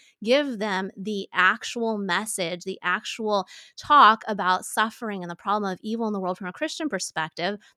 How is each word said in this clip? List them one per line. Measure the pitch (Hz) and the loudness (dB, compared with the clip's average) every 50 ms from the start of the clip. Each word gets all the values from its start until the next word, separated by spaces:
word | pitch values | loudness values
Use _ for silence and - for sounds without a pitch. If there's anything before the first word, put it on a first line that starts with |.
| _ _ _ _ 208 | _ _ _ _ 0
give | 220 254 294 294 277 240 | 2 2 2 2 -2 -4
them | 196 214 214 190 185 190 190 - | -4 -4 -4 -2 -4 -4 -6 -8
the | - 190 214 214 196 - - | -10 -8 -6 -6 -6 -8 -4
actual | - 180 180 185 214 226 - - - 240 226 226 220 202 | 0 2 4 4 2 0 -6 -8 -6 -4 -2 -2 -2 -2
message, | 202 190 170 185 214 220 - - 180 165 180 175 - | -2 -2 -2 -2 -2 -4 -4 -4 -4 -4 -4 -6 -8
the | 190 190 - | -10 -10 -4
actual | - 180 180 208 220 - - - 220 214 208 196 185 - - - - - _ | -2 -2 -2 -2 -4 -8 -8 -6 -2 0 0 0 0 -4 -14 -20 -20 -20 _
talk | - - - 294 285 254 - 220 220 - | -18 2 6 8 10 10 10 8 6 0
about | - 214 196 185 185 185 185 - | -6 -4 0 2 2 2 2 0
suffering | - - 233 220 220 - - 247 214 202 190 | -4 -2 0 0 -2 -2 -8 -8 -8 -6 -6
and | 180 170 | -8 -8
the | 175 | -10
problem | - - 202 202 214 208 190 | -8 -4 -2 -2 -2 -2 -4
of | 185 - - | -6 -6 -6
evil | 214 226 226 233 | -6 -4 -4 -2
in | 214 208 | -4 -2
the | 196 | -2
world | 185 180 180 - | -2 -4 -4 -4
from | 202 | -8
a | 180 | -12
Christian | 180 - 302 320 - - 320 285 | -6 -6 -6 -6 -4 -6 -6 -4
perspective | 208 180 - - _ 165 156 160 _ - 170 190 208 202 _ - _ | -4 -6 -6 -6 _ -6 -6 -6 _ -4 -4 -4 -4 -6 _ -20 _